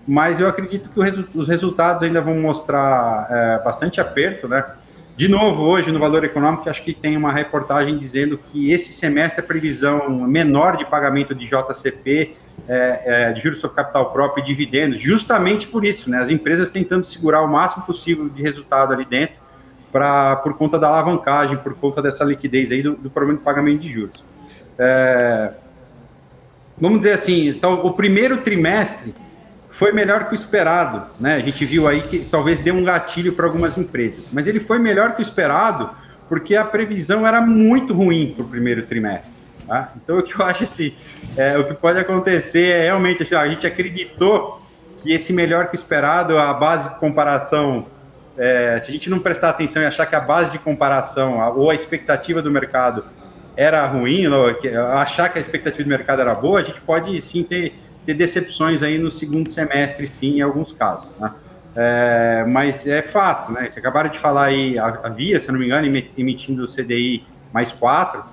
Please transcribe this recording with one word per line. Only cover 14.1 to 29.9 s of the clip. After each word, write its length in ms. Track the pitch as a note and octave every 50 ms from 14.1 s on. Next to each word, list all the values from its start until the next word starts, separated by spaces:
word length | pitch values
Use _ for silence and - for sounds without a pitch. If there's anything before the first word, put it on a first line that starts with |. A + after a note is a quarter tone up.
próprio 320 | - B2+ C#3+ C#3+ C#3+ C#3+
e 20 | C3+
dividendos, 540 | C3+ C#3+ C3+ D3 - B2 C#3 D#3 C#3+ B2 G#2
justamente 680 | A2 C#3 G3+ A3 - - A#3 G#3 F3+ F3+ G#3+ G#3 - -
por 160 | - A3+ G3+
isso, 260 | G3+ G3+ - - B2+
né? 80 | B2 B2+
As 120 | B2+ B2
empresas 380 | D#3+ D#3 D#3 D3 E3 F3 F#3 F3+
tentando 380 | - F#3+ F3 - F#3 F3+ F3+
segurar 360 | - - - E3+ D#3 D3+ D#3
o 60 | D#3 D3
máximo 360 | D3 D3 F3 F3+ - F#3 F3+
possível 440 | - E3+ - - E3+ E3+ D3+ D3+ C#3+
de 140 | C#3 C3+
resultado 500 | C#3+ D3+ C#3 C#3+ C#3 - C#3 C3+ C3+ C3+
ali 120 | C3+ B2 C3
dentro, 320 | - B2 C3 D#3 D#3+ - - - - - - - - - - - -
pra, 420 | - C3+ C#3 C#3+ C#3 C#3 C#3 C3+ C3+
por 200 | - - D3+ C#3+
conta 260 | - D#3 D3+ D#3 D#3+
da 80 | D#3 D3
alavancagem, 680 | D#3 D#3+ D#3 E3+ F3+ D#3+ - C#3 C#3+ D3 C#3+ C3+ C#3 C3+
por 160 | - C#3 C#3
conta 280 | - - C#3+ C#3+ D3
dessa 220 | C#3 C#3+ C#3 - D3+
liquidez 480 | C#3+ C#3+ C#3 - C3 A#2+ C3+ C3 A2+
aí 100 | B2 C3
do, 120 | C#3 D3 D3
do 120 | - C#3 C3+
problema 300 | - D3+ C#3+ C#3+ D3+ D3
de 60 | -
pagamento 380 | C#3+ C#3+ C#3+ D3 D3 D3 D3+
de 60 | E3 D#3+
juros. 380 | B2 A2+ G#2 G2 - - - - - - - - - - - - - -
É, 680 | B2 B2+ C3 C3 C3 B2+ B2+ B2 B2 A#2+ A#2 A2 G#2+ G2+ - - - - - - - - - - - - - - _ _ - - - - _ _ - - - -
vamos 200 | D#3+ F#3 A3 G#3+
dizer 140 | F3+ G#3 G3+
assim, 340 | - - F#3+ F3+ E3+ D#3 C#3+
então, 360 | C3+ - - F3+ F3+ F3 F3+
o 60 | F3+ F3
primeiro 420 | - G3 G3+ F#3+ G3+ A#3+ B3+ C4 -
trimestre 720 | - - G3+ F3+ D#3 E3 F#3+ G#3+ F#3+ - - - - A#2 - - - - - - - - - - - -
foi 200 | - - F#3+ G#3